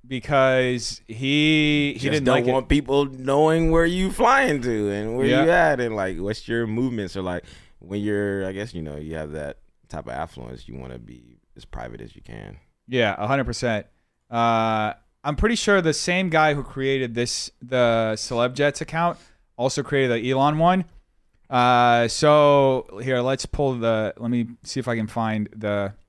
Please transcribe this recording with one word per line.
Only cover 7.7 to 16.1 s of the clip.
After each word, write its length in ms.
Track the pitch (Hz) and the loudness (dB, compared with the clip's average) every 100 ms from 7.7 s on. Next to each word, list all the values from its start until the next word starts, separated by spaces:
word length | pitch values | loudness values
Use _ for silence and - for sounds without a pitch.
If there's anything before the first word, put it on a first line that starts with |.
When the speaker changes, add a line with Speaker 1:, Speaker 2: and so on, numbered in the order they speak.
| _ | _
Speaker 2:
when 220 | 87 104 | -10 -6
you're, 440 | 104 104 101 98 95 | -2 -2 -2 -4 -6
I 60 | |
guess, 220 | 95 113 | -8 -10
you 80 | 87 | -10
know, 140 | 78 73 | -10 -10
you 180 | 78 | -10
have 180 | 80 76 | -10 -10
that 260 | 76 71 - _ _ _ | -10 -10 -12 _ _ _
type 180 | 80 60 | -14 -10
of 60 | |
affluence, 540 | 64 82 - 58 62 - | -10 -10 -12 -16 -16 -16
you 60 | |
wanna 240 | 64 64 62 | -14 -14 -16
be 380 | 58 62 60 57 _ - | -18 -20 -20 _ _ -20
as 80 | |
private 360 | - 58 60 57 | -16 -14 -12 -14
as 160 | 57 - | -18 -20
you 60 | |
can. 340 | - 57 50 50 _ _ - | -18 -16 -16 -18 _ _ -4
Speaker 1:
Yeah, 260 | 123 107 - | 0 0 0
a 100 | 107 | -2
hundred 180 | 139 | -2
percent. 420 | 123 117 120 107 - _ _ _ _ | -2 -4 -4 -4 -6 _ _ _ _
Uh, 600 | 117 117 113 113 110 107 - _ _ 143 | 0 2 2 0 0 -2 -6 _ _ -6
I'm 100 | 147 | 0
pretty 180 | 214 233 | 0 2
sure 240 | - 196 | 2 4
the 140 | 160 | 2
same 340 | 143 - | 0 0